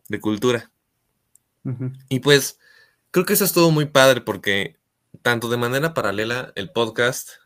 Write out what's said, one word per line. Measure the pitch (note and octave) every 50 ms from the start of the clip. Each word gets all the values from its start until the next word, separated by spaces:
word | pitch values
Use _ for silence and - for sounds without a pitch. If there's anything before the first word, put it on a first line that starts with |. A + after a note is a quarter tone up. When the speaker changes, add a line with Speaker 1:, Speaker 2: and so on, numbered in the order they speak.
| _ -
Speaker 1:
de | G#2 G2+
cultura. | - G#2+ G#2+ G2+ A#2 B2 A#2+ A2+ - - _ _ _ _ _ _ _ _ _ _ _ _ _ _ _ _ _ _ -
Speaker 2:
Ujú. | C3+ B2 - B2+ B2+ C3 - - _
Speaker 1:
Y | C3+ B2+
pues, | - C#3+ D3 C#3 - - - _ _ _ _ _ _ _ _ _ _ _
creo | - F3+ F3+
que | - G#3
eso | G3 G#3
estuvo | E3+ - F3 E3+ E3
muy | D#3+ D3+ D3+
padre | D3 - C#3 C3 C3+ C3 A#2+
porque | - - G2+ F#2 - G#2 G2 G2 F#2+ - - _ _ _ _ _ _ _ - - -
tanto | A#2+ A#2+ A2+ A2+ A#2
de | A#2+
manera | A#2+ A#2+ A#2+ B2+ C#3 D3+ E3 D#3+
paralela | C3 A2 G2+ G2 G#2 A2 A2+ A#2+ B2+ B2+ - -
el | - G2 E2+
podcast | - A#2 A#2 A2 A2 - A#2+ B2 C3 - - - - - _